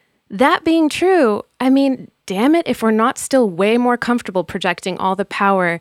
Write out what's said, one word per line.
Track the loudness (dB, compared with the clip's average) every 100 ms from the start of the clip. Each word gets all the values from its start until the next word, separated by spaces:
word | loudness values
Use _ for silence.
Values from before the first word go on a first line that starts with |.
| _ _ -12
that | 0 0 0 0
being | 2 2
true, | 0 2 2 2 0 -6 -4
I | 2
mean, | 2 2 -2 -10 _ -8
damn | -2 2 2
it, | 0
if | -2
we're | 0
not | 2 0 -2
still | -2 0 2
way | 0 0 2
more | 0 -2
comfortable | -2 -4 -2 -6
projecting | -4 -4 -4 -4 -6 -4
all | -4 -2
the | -4
power. | 0 2 2 0 -2